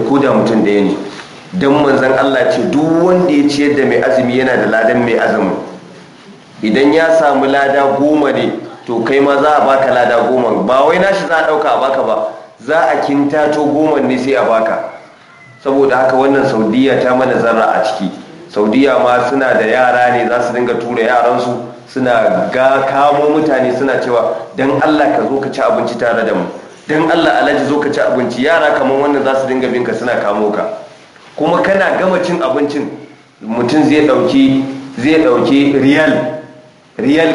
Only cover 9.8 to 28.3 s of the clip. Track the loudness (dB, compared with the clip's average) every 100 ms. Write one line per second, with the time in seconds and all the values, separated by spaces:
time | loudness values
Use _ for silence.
9.8 | 2 2 2 2 0 0 0 -2 0 2
10.8 | 2 2 2 0 0 -2 0 0 0 0
11.8 | 0 -2 -2 -2 -4 -8 -20 -14 -2 0
12.8 | 0 0 0 0 0 0 0 0 0 0
13.8 | 0 0 0 -2 0 0 2 0 0 -4
14.8 | -8 -14 -20 -20 -20 -20 -20 -10 -2 2
15.8 | 2 2 2 2 2 2 0 0 0 2
16.8 | 2 2 0 0 0 0 0 0 0 0
17.8 | -2 -4 -6 -8 -18 -20 -10 -2 0 2
18.8 | 2 2 2 2 0 0 0 0 0 2
19.8 | 2 2 2 2 0 0 -2 -2 -2 -2
20.8 | -4 -2 0 2 2 0 -2 -6 -8 -16
21.8 | -10 -4 0 2 2 0 -2 0 2 2
22.8 | 0 2 2 2 2 2 0 0 0 0
23.8 | -2 -2 0 0 -2 -4 -10 -4 -2 0
24.8 | 0 2 0 0 -2 -4 -4 -2 0 0
25.8 | -2 -4 -2 0 0 -2 -4 -10 -18 -18
26.8 | -4 -2 0 2 2 2 0 0 0 -2
27.8 | -2 -2 -2 -2 -2